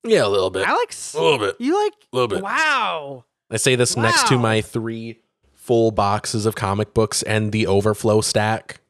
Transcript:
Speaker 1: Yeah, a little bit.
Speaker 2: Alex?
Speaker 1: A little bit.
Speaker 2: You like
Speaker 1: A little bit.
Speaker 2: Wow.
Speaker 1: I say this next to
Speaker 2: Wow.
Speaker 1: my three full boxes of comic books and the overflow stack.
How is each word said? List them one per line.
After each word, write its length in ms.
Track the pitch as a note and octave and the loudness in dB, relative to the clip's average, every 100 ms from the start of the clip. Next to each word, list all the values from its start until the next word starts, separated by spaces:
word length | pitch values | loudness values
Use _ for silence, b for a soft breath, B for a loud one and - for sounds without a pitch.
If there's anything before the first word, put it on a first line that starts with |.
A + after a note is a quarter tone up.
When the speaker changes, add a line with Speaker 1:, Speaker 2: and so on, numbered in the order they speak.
Speaker 1:
Yeah, 220 | A#3 G#3 A2 | 2 2 4
a 40 | |
little 220 | G2+ F#2 | 2 0
bit. 140 | F#2+ G#2+ | -2 -2
Speaker 2:
Alex? 460 | D#4+ B4 - - - | -2 -2 -8 -10 -2
Speaker 1:
A 60 | |
little 180 | - C4+ | 0 2
bit. 160 | G#3 - | 0 -4
Speaker 2:
You 240 | B3 F#4+ | -2 0
like 100 | G#4 _ _ | -2 _ _
Speaker 1:
A 20 | - | -2
little 120 | A#3+ | -2
bit. 160 | F#3+ | -2
Speaker 2:
Wow. 800 | G3 B3+ D#4 C#4 G#3 E3+ C#3+ C3 _ _ _ | -4 -2 0 0 -2 -6 -10 -14 _ _ _
Speaker 1:
I 80 | A2 | -2
say 180 | - B2+ | 0 2
this 220 | A#2+ - | 2 2
next 300 | A2+ A2 - | 2 2 4
to 60 | B2+ | 4
Speaker 2:
Wow. 60 | |
Speaker 1:
my 200 | A2+ A2 | 4 2
three 580 | G#2+ A#2 A2+ A2+ A2+ A2+ _ _ _ | 0 -6 -6 -8 -12 -16 _ _ _
full 380 | _ - A#2 A2+ | _ 0 2 2
boxes 540 | G#2+ G2+ G#2 - A2+ G#2+ | 2 0 0 -2 -2 -2
of 100 | - | -2
comic 380 | G2+ G2 G#2+ | -2 -2 -2
books 300 | - G#2+ - | 0 0 -2
and 280 | - G#2+ G#2+ | -2 -2 0
the 160 | G#2+ A2 | -2 2
overflow 540 | G2 G#2 G#2 A2+ G#2+ | 2 2 0 2 2
stack. 580 | G#2 A2 G#2+ A2 - - | 2 0 0 -2 -8 -20